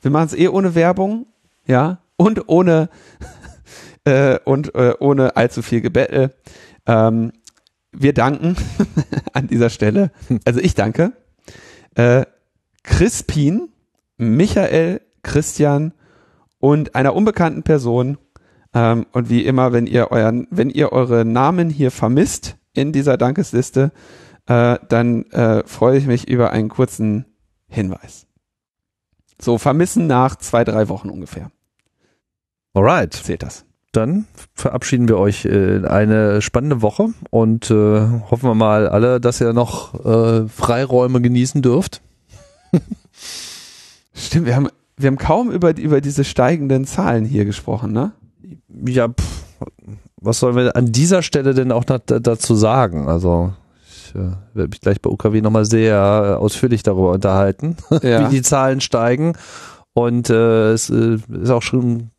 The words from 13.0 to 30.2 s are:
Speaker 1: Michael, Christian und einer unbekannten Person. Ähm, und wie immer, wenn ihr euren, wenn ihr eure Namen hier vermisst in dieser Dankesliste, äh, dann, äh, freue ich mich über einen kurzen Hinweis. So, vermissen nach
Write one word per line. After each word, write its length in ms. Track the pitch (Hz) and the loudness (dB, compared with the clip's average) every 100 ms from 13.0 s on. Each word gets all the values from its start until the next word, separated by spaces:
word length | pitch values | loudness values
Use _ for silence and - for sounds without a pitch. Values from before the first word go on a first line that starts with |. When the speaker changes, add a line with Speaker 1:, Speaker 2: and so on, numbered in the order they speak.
| 196 - - 156 143 190 349 _ _ _ _ _ | 2 0 -6 0 0 -2 -6 _ _ _ _ _
Speaker 1:
Michael, 840 | 117 120 208 - 185 160 165 190 _ _ | 0 2 2 0 0 0 0 -4 _ _
Christian 680 | - 143 156 - 147 143 156 - _ _ _ _ _ _ | -4 -2 -2 0 0 2 -2 -10 _ _ _ _ _ _
und 360 | 135 147 147 123 | 2 2 0 -2
einer 180 | 135 | 0
unbekannten 500 | - 214 208 170 - | 2 0 0 -2 -2
Person. 540 | 151 156 120 117 127 143 _ _ _ _ _ | 0 0 0 -2 -2 -6 _ _ _ _ _
Ähm, 320 | 120 117 117 - | 0 2 0 -2
und 180 | 123 117 | -4 0
wie 160 | 117 113 | 0 2
immer, 280 | 131 127 | 0 2
wenn 120 | 120 117 | 0 0
ihr 280 | 123 117 | 0 0
euren, 340 | 117 110 120 - | 0 0 -2 -6
wenn 200 | 180 127 | -4 -2
ihr 240 | 127 147 | 0 0
eure 320 | - 123 117 113 | 0 0 0 0
Namen 440 | 117 139 180 170 | 0 0 0 -2
hier 220 | 143 131 | 0 -2
vermisst 640 | - 110 131 208 - - - _ | 0 0 2 0 -4 -14 -18 _
in 200 | - 139 | -4 -2
dieser 240 | 139 139 127 | 0 0 0
Dankesliste, 760 | 123 151 175 120 127 135 139 _ - - - _ - | 0 -2 -2 -2 -2 0 0 _ -20 -20 -20 _ -2
äh, 320 | 120 120 120 - | 2 2 0 0
dann, 380 | 117 120 117 - | 0 0 -2 -4
äh, 320 | 113 117 107 - | 0 2 2 -2
freue 320 | - 117 135 | 0 2 2
ich 100 | 139 | 0
mich 220 | 120 - | -2 -2
über 220 | 123 117 | 0 0
einen 180 | 113 107 | 0 -4
kurzen 560 | - 131 - 110 104 131 _ _ _ _ | -2 -4 -2 -4 -4 -8 _ _ _ _
Hinweis. 600 | - 98 92 - - _ _ _ _ _ _ _ _ _ _ _ _ | -8 -8 -10 -16 -20 _ _ _ _ _ _ _ _ _ _ _ _
So, 160 | - 117 | -2 0
vermissen 500 | 143 143 175 233 170 | 0 0 0 0 0
nach 300 | 123 | 2